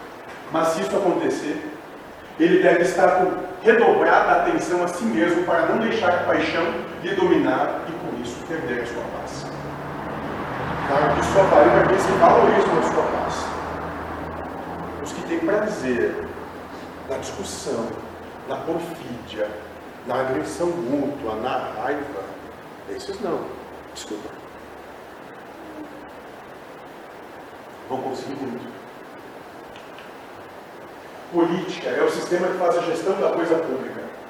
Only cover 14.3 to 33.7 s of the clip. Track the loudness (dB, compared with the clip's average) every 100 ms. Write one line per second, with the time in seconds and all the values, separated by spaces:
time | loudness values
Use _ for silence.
14.3 | -8 -8 -8 -8 -8 -8 -8 -8 -8 -4
15.3 | 0 2 2 2 0 0 2 2 0 -6
16.3 | -8 -12 -12 -12 -12 -12 -12 -8 -6 -6
17.3 | -8 -8 -6 -4 -4 -4 -6 -10 -12 -14
18.3 | -12 -8 -6 -2 -4 -4 -8 -10 -10 -10
19.3 | -4 -4 -4 -12 -14 -16 -12 -4 -2 0
20.3 | 0 -2 -2 0 0 0 0 0 -2 -4
21.3 | -2 -2 -2 -4 -4 -2 -2 -4 -8 -8
22.3 | -10 -14 -16 -16 -14 -10 -8 -8 -6 -4
23.3 | -2 -4 -10 -14 -14 -14 -14 -10 -8 -10
24.3 | -14 -16 -16 -16 -16 -16 -16 -16 -16 -16
25.3 | -16 -16 -16 -14 -14 -14 -14 -16 -16 -16
26.3 | -16 -16 -16 -16 -16 -16 -16 -16 -16 -16
27.3 | -16 -16 -16 -16 -14 -8 -6 -4 -6 -6
28.3 | -6 -6 -6 -8 -12 -16 -16 -16 -16 -16
29.3 | -16 -16 -16 -16 -16 -16 -16 -16 -16 -16
30.3 | -16 -16 -16 -16 -16 -16 -16 -16 -16 -4
31.3 | 2 2 2 -2 -4 -2 2 2 2 0
32.3 | 0 2 2 2 2 2 0 0 2 2
33.3 | 2 4 2 2